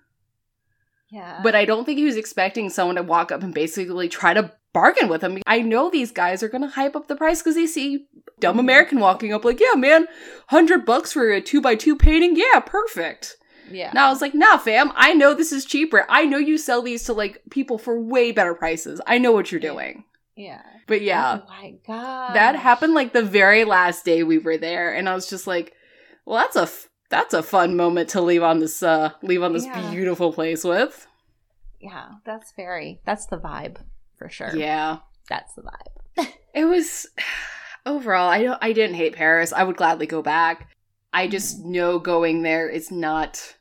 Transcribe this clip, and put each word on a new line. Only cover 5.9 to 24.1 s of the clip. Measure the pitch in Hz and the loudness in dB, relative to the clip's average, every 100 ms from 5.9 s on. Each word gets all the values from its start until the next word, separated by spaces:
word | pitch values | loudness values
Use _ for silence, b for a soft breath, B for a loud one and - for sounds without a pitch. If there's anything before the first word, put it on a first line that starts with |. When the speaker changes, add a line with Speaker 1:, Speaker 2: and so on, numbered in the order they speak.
| 339 240 | -2 -4
Speaker 2:
guys | - 175 185 | -2 -2 -2
are | 220 | -6
gonna | 254 277 | -6 -6
hype | 277 277 294 | -4 -4 -4
up | 302 | -8
the | 285 | -2
price | 320 330 | -2 0
'cause | 330 320 | 0 0
they | 330 | 0
see | 320 277 277 - _ - - | -2 -4 -6 -8 _ -20 -4
dumb | 180 | 0
Speaker 1:
Mm-hmm. | 202 | 2
Speaker 2:
American | 247 262 339 269 | 4 6 6 4
walking | 196 185 220 | 4 2 0
up | 214 | -2
like, | 233 240 | 0 4
"Yeah, | 494 359 | 4 4
man, | 262 320 320 B B B B | 6 4 4 B B B B
hundred | 302 330 359 - | 4 6 4 2
bucks | 247 - | 0 0
for | 302 233 | 0 2
a | 202 | 0
two-by-two | 190 285 254 220 302 302 | 0 2 2 2 2 6
painting? | - 320 349 320 | 6 6 4 2
Yeah, | 480 494 | 4 4
perfect." | - 381 453 - 165 - - - b b b | 4 -2 -4 -4 -8 -8 -16 -20 b b b
Speaker 1:
Yeah. | 190 170 | -12 -4
Speaker 2:
And | - | 2
I | 269 | 2
was | 269 | 2
like, | 285 294 | -2 4
"Nah, | 403 302 | 6 6
fam, | - 220 285 - | 4 2 2 4
I | 277 320 | 4 6
know | 285 | 6
this | 294 320 | 4 0
is | 277 - | -4 -4
cheaper. | 285 320 208 - | -2 2 2 4
I | 262 311 | 4 2
know | 277 | 0
you | 294 311 | 0 -2
sell | 302 240 | 0 -2
these | 247 233 - | -2 -6 -6
to, | |
like, | 214 208 208 - | -4 -4 -8 -10
people | 277 262 226 | -6 -4 -4
for | 247 233 | -4 -6
way | 226 254 240 | -2 0 2
better | 220 180 | 2 -2
prices. | 170 165 165 - 151 - | -2 -4 -6 -8 -10 0
I | 240 | 2
know | 247 | 4
what | 220 175 | 2 2
you're | 170 | -4
Speaker 1:
Yeah. | 156 | -6
Speaker 2:
doing." | 139 65 - - _ _ - | -8 -10 -14 -20 _ _ -20
Speaker 1:
Yeah. | 196 139 - _ - | -20 -20 -20 _ -4
Speaker 2:
But | 214 | -2
yeah. | 202 175 131 190 | 0 0 0 -2
Speaker 1:
Oh | - | -8
my | 190 202 - - | -20 -20 -20 -14
God. | 220 247 262 254 233 | -12 -10 -10 -2 2
Speaker 2:
That | 220 285 | 4 4
happened, | 254 240 320 | 4 4 4
like, | 311 254 | 2 2
the | 240 | 0
very | 214 202 196 214 220 | 2 4 6 6 6
last | 190 180 170 | 4 2 0
day | - | 0